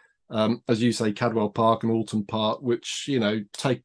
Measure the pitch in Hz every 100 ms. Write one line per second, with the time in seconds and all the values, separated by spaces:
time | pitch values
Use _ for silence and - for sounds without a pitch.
0 | _ _ - 110 110 117 - 113 120 107
1 | 110 101 120 113 104 110 113 110 117 113
2 | 107 107 101 110 107 - 127 117 - -
3 | - 135 104 107 101 - 139 123